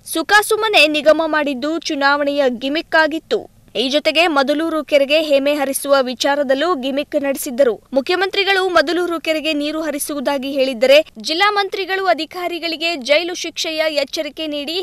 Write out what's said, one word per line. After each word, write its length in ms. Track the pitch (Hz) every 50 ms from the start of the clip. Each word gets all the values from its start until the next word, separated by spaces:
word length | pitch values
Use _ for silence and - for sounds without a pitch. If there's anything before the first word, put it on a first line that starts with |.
| - - -
ಸುಖಾಸುಮ್ಮನೆ 720 | 320 - - 403 427 415 - 440 415 427 427 415 330 294
ನಿಗಮ 360 | 311 302 302 269 311 302 311 320 311 302
ಮಾಡಿದ್ದು 420 | 302 294 285 277 240 269 302 320 330
ಚುನಾವಣೆಯ 680 | - - 311 277 277 277 285 285 294 285 285 285 277 254
ಗಿಮಿಕ್ 480 | 247 208 269 269 294 330 330 - -
ಆಗಿತ್ತು. 640 | 320 311 302 302 320 - - 240 190 - - _ _ _ _ - 196
ಈ 80 | 240 269
ಜೊತೆಗೆ 380 | 262 302 294 320 277 311 349
ಮದಲೂರು 580 | 370 302 277 269 254 302 294 330 330 311 311 277
ಕೆರೆಗೆ 340 | - 302 277 277 254 294 320 311
ಹೇಮೆ 300 | 302 277 269 269 285 294
ಹರಿಸುವ 420 | 294 277 269 269 - - 277 277 277 262
ವಿಚಾರದಲ್ಲೂ 720 | 254 254 - - 277 285 285 285 254 269 269 294 349 359
ಗಿಮಿಕ್ 420 | 262 247 269 269 277 285 - - 294 277
ನಡೆಸಿದ್ದರು. 520 | 277 269 - - 294 240 226 220 226 202 - _ - 247
ಮುಖ್ಯಮಂತ್ರಿಗಳು 760 | 277 254 - 359 349 381 381 - 403 381 381 392 381 370 370
ಮದಲೂರು 520 | 359 330 285 294 349 349 359 349 339 320
ಕೆರೆಗೆ 320 | - 330 311 311 269 311 311
ನೀರು 280 | 294 294 294 302 311
ಹರಿಸುವುದಾಗಿ 720 | 320 302 269 294 - - 294 285 247 269 285 277 247 277 277
ಹೇಳಿದ್ದರೆ, 540 | 269 262 269 262 220 247 254 277 302 311 - - 220
ಜಿಲ್ಲಾ 320 | 208 - 320 339 403 415
ಮಂತ್ರಿಗಳು 560 | 415 403 403 381 - 392 381 320 381 381 381
ಅಧಿಕಾರಿಗಳಿಗೆ 880 | 370 330 277 320 302 - 359 359 339 349 330 311 339 320 294 320 339 339
ಜೈಲು 380 | 285 233 262 285 320 349 339 359
ಶಿಕ್ಷೆಯ 480 | - - 330 - - - 330 311 311 311 320 302 277 277
ಎಚ್ಚರಿಕೆ 440 | 269 - 330 294 302 - - 311
ನೀಡಿ 260 | 311 294 294 285 285 330 381